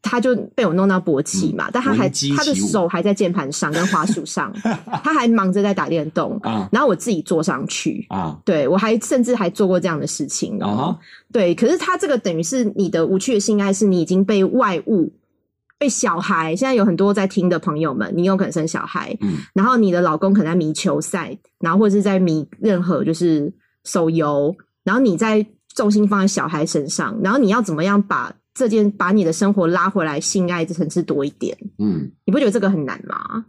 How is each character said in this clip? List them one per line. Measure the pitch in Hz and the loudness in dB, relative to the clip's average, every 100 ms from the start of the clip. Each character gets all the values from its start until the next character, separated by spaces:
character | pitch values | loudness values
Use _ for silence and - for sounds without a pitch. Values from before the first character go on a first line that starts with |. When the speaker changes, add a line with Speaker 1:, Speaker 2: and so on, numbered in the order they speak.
Speaker 1:
他 | 214 240 | -2 0
就 | 247 240 - - | 2 0 -2 -2
被 | 208 | 0
我 | |
弄 | 170 196 | 2 2
到 | 185 | 2
勃 | 175 139 | 0 0
起 | 151 190 175 | 0 -2 -2
嘛， | - 78 | -2 -4
Speaker 2:
嗯。 | |
Speaker 1:
但 | 247 | -2
他 | - | 0
还， | 214 - | 0 0
Speaker 2:
闻 | |
鸡 | 135 143 | -2 -2
起 | |
舞。 | 143 | 0
Speaker 1:
他 | |
的 | 294 190 | 0 0
手 | 202 220 170 | 0 0 0
还 | 170 | 0
在 | 202 | 0
键 | 196 185 | 0 0
盘 | 180 135 | 0 -4
上 | 147 160 | -4 -2
跟 | 156 185 | 0 0
滑 | 180 | 0
鼠 | 170 220 151 | 0 -4 -4
上， | - 147 | -6 -6
Speaker 2:
<laughs> | 202 226 208 - 185 | -6 -6 -6 -6 -6
Speaker 1:
他 | 294 | -2
还 | 311 240 | 2 2
忙 | 226 190 | 2 2
着 | 185 | 2
在 | 202 190 | 0 0
打 | 147 | -2
电 | 165 151 | -2 -2
动， | 175 151 - | -4 -4 -4
Speaker 2:
啊。 | 113 110 98 | -4 -4 0
Speaker 1:
然 | 226 | 2
后 | 285 | 2
我 | 180 | 0
自 | 233 | 0
己 | 180 | -4
坐 | - 170 | 0 -2
上 | 160 131 - | 0 -4 -6
去。 | - 156 - - | -4 -4 -6 -6
Speaker 2:
啊。 | 98 87 - | -6 -6 -4
Speaker 1:
对， | - 165 131 | -2 0 2
我 | 185 | 2
还 | 220 226 | 2 -2
甚 | - 269 | 0 0
至 | 233 240 | 2 0
还 | 180 | -2
做 | - 196 | 0 0
过 | 185 | 2
这 | 180 | 0
样 | 160 | -4
的 | 143 | -6
事 | - 139 | -6 -6
情 | - - 104 | -6 -6 -4
哦。 | 95 | -4
Speaker 2:
啊 | 107 | -2
哈。 | 147 - - - _ | -2 -6 -12 -20 _
Speaker 1:
对， | 247 180 | 0 2
可 | 165 226 | 2 2
是 | 339 | 2
他 | 370 359 | -2 -2
这 | 349 | 0
个 | 254 | -2
等 | 196 165 | -2 -4
于 | |
是 | 165 262 220 196 | -2 -2 -2 0
你 | 180 | 0
的 | 170 165 | 0 2
无 | 190 | 0
趣 | 226 220 | 2 0
的 | |
性 | 208 208 | 2 0
爱， | 196 | 0
是 | 196 208 | 2 2
你 | 180 | 2
已 | 160 | 2
经 | 185 196 | 2 2
被 | 208 | 2
外 | 190 254 220 175 - | 2 2 0 0 0
物、 | 214 156 _ _ _ _ _ _ _ | 0 0 _ _ _ _ _ _ _
被 | 285 | -2
小 | - 220 170 | 0 -2 -2
孩， | 185 180 160 175 | 0 0 0 -2
现 | 262 | 0
在 | |
有 | 247 | 2
很 | 196 165 | 2 2
多 | 196 | 2
在 | 202 190 | 2 0
听 | 196 175 | 0 2
的 | 170 | 0
朋 | 165 151 | -2 -2
友 | 160 | -2
们， | 127 101 170 | -2 -4 0
你 | |
有 | 180 190 | 0 0
可 | |
能 | 190 | 0
生 | 170 156 | -2 -4
小 | - | -4
孩， | - - - - | -6 -8 -8 -6
Speaker 2:
嗯。 | 208 156 - | -4 -4 -4
Speaker 1:
然 | 190 | 0
后 | 214 254 | 2 4
你 | 202 | 4
的 | 175 | 2
老 | 175 151 | 0 0
公 | 196 | 2
可 | 202 | 4
能 | 156 | 4
在 | 175 | 0
迷 | 156 | 0
球 | 151 190 147 | -2 -2 -2
赛， | 151 185 135 135 _ _ | -2 -6 -6 -12 _ _
然 | 165 | 0
后 | 185 | 4
或 | 214 | 4
者 | 202 | 4
是 | |
在 | 202 190 | 2 2
迷 | 185 156 147 - | 2 0 -4 -2
任 | 214 185 | 0 0
何 | 180 151 | 0 0
就 | 139 | 0
是 | 165 175 156 143 - _ _ | 0 2 2 -2 -8 _ _
手 | - 196 165 | -6 0 0
游， | 165 147 143 143 180 - _ | 2 0 2 0 -4 -14 _
然 | - 220 | -2 2
后 | |
你 | 254 165 | 2 2
在 | 220 214 214 _ _ - | 2 2 0 _ _ -2
重 | 214 | 2
心 | 214 208 | 4 4
放 | 202 | 4
在 | 190 | 2
小 | 190 160 | 0 -2
孩 | 160 160 | -2 -2
身 | 160 139 | -2 -2
上， | - 147 - | -4 -4 -2
然 | 185 | 0
后 | 254 | 2
你 | 214 | 4
要 | 226 | 2
怎 | 214 | 0
么 | 151 | -2
样 | 180 202 | 2 2
把 | 196 147 123 - _ | 2 -2 -4 -12 _
这 | - 247 | -2 0
件， | 220 208 | 2 2
把 | 202 180 | 0 2
你 | 208 | 2
的 | 165 | 2
生 | 160 202 | 2 2
活 | 202 165 | 2 2
拉 | 180 180 | 2 0
回 | 196 | 0
来， | 156 147 | -2 -2
性 | - 202 175 | -2 -2 0
爱 | 175 165 | -2 -4
的 | |
层 | 165 156 | -4 -2
次 | 180 | -2
多 | - 143 | -2 -2
一 | 143 | -2
点？ | - - - 104 - | -4 -8 -8 -14 -4
Speaker 2:
嗯。 | 104 82 67 _ - | -2 -2 -6 _ 0
Speaker 1:
你 | |
不 | 233 | 2
觉 | |
得 | 247 | 2
这 | 208 | 2
个 | 190 | 0
很 | 175 | 0
难 | 135 87 - | -4 -8 -10
吗？ | 50 - - | -10 -8 -10